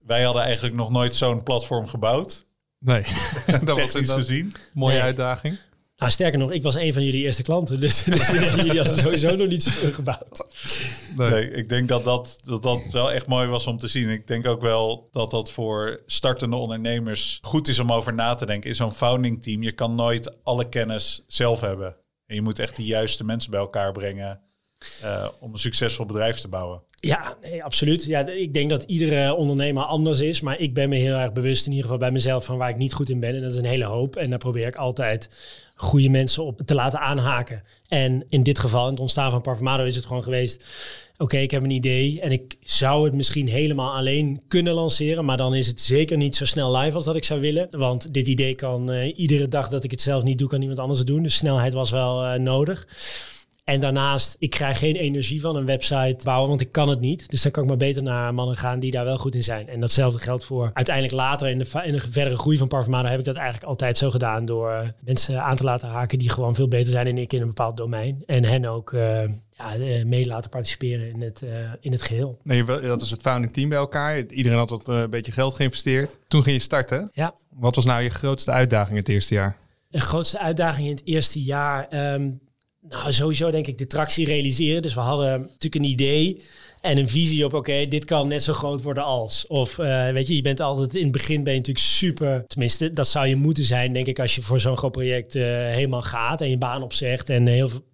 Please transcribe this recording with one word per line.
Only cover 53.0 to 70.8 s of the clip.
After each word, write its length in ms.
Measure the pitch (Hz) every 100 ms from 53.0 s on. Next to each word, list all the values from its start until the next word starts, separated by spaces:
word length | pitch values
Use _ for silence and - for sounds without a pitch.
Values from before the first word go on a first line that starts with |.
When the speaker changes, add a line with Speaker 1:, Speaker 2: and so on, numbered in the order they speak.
| - - - - - -
Speaker 3:
En 160 | - 139
daarnaast, 560 | 139 135 139 139 - -
ik 120 | 156
krijg 280 | - 139 127
geen 180 | 151 165
energie 440 | 151 143 110 151
van 160 | 160 151
een 100 | 131
website 500 | 135 - 139 131 131
bouwen, 240 | 139 131 139
want 120 | 143
ik 120 | 127
kan 160 | - 143
het 120 | 135
niet. 300 | 127 170 -
Dus 120 | 139
dan 80 | 147
kan 100 | -
ik 60 | 135
maar 100 | 131
beter 240 | 139 139
naar 320 | 135 120 120
mannen 220 | 123 123 123
gaan 220 | 127 127
die 100 | 131
daar 140 | 127
wel 140 | 123 131
goed 160 | 135
in 80 | 123
zijn. 260 | 117 110 110
En 120 | 120
datzelfde 380 | 117 - 131 117
geldt 260 | 117 127
voor 260 | - 131 120
uiteindelijk 400 | 120 127 139 131
later 340 | 131 131 143 135
in 100 | 127
de 60 | 131
fa-, 160 | 156
in 100 | 175
de 80 | 143
verdere 360 | 120 131 135 123
groei 200 | 147 151
van 100 | 131
Parfumado 400 | 139 120 127 127
heb 100 | 131
ik 60 |
dat 100 | 131 131
eigenlijk 300 | 131 113 -
altijd 300 | 131 127 120
zo 120 | 139
gedaan 340 | 127 120 110
door, 260 | 113 117 113
eh, 180 | 113 113 113
mensen 420 | 120 131 - 131
aan 140 | 139 131
te 60 |
laten 240 | 135 120 120
haken 300 | 117 123 131
die 120 | 120
gewoon 240 | 104 120
veel 140 | 117 135
beter 220 | 120 120
zijn 140 | 123 123
dan 120 | 123
ik 140 | 123
in 80 | 131
een 60 | 117
bepaald 300 | 107 117 113
domein. 460 | 117 113 113 139 -
En 180 | 131
hen 200 | 117 127
ook, 280 | 120 113 -
eh, 80 | 123 113 110 110 107 _
ja, 240 | _ 110 110
eh, 260 | 135 120
mee 220 | 117 123 123
laten 240 | 113 -
participeren 580 | 127 110 -